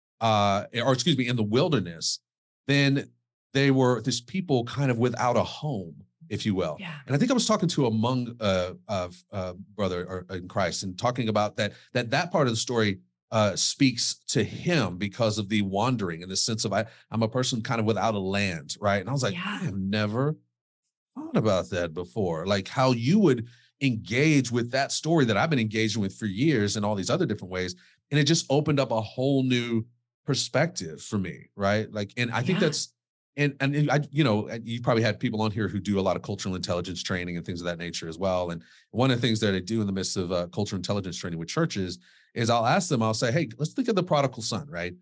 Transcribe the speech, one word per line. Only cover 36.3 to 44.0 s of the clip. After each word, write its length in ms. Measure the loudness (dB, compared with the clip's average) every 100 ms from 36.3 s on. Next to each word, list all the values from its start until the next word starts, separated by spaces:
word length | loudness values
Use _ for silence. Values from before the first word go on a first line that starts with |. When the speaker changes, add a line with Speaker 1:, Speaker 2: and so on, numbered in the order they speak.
| -6 -4 -6
Speaker 1:
intelligence 460 | -4 -4 -4 -8
training 340 | -4 -4 -4 -6
and 100 | -6
things 140 | -6
of 60 | -4
that 120 | -4
nature 300 | -6 -8 -10
as 100 | -4
well. 320 | -2 0 -2
And 120 | -6 -10 -20 _
one 200 | 0 2
of 80 | 2
the 60 | 2
things 120 | 2
that 140 | 2
I 60 | 0
do 200 | 0 -2
in 60 | 0
the 60 |
midst 240 | -2 -4 -4
of, 160 | -2
uh, 160 | -2 -2
cultural 300 | -4 -4 -4
intelligence 380 | -2 -4 -4 -8
training 220 | -8 -8
with 100 | -4
churches 500 | -2 -2 -2 -4 -6 _ _ _
is 160 | -4 0
I'll 160 | 2 4
ask 220 | 2 2
them, 140 | 2
I'll 120 | 2
say, 160 | 2 0
"Hey, 180 | 0 -2 -4
let's 140 | -6
think 140 | -2 0
of 60 |
the 80 | 0